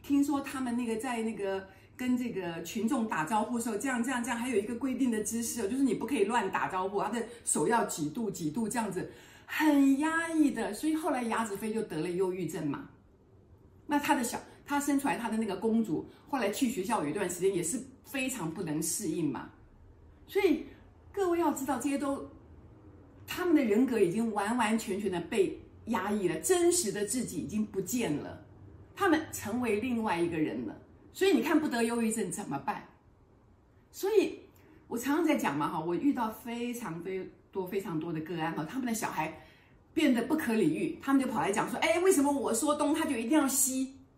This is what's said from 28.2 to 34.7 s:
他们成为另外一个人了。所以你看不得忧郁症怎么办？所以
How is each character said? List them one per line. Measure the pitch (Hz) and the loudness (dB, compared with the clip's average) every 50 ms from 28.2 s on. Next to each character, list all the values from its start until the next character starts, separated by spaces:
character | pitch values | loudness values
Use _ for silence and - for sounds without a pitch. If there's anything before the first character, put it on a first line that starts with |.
| - 85 - - - - - - - - - - - - - | -4 -8 -12 -14 -16 -20 -20 -20 -20 -20 -20 -20 -20 -20 -4
他 | - 415 381 | 0 4 4
们 | 302 - - - | 4 4 2 -6
成 | - - - 220 226 247 | -10 -8 -6 -4 -2 -2
为 | 247 220 208 208 | 0 0 0 0
另 | - 254 240 226 | 0 -2 -2 -2
外 | 220 208 175 170 | 0 0 0 0
一 | 170 - | 0 0
个 | 165 | 0
人 | 156 151 131 104 127 117 | 0 -2 0 -2 -4 -6
了。 | 98 - - - - - - - - | -8 -10 -12 -18 -20 -20 -20 -20 -20
所 | - - 370 392 | -2 2 4 6
以 | |
你 | 349 240 | 6 4
看 | 233 311 320 302 | 4 4 2 2
不 | 302 254 | 2 2
得 | 240 233 233 | 0 0 0
忧 | 233 233 233 | 0 2 0
郁 | 233 220 | 0 0
症 | 214 226 196 175 | 0 -2 -4 -4
怎 | - - - - | -4 -8 -6 -6
么 | - 139 | -6 -6
办？ | - - 196 - - - - - _ - - _ - - - _ - - - _ _ _ _ - _ _ | -4 -6 -6 -6 -10 -16 -20 -20 _ -20 -20 _ -20 -20 -20 _ -20 -20 -20 _ _ _ _ -20 _ _
所 | - - - 403 440 | -10 -4 -2 4 4
以 | 403 294 - - - - - - - - - | 4 4 4 -2 -10 -16 -20 -20 -20 -20 -20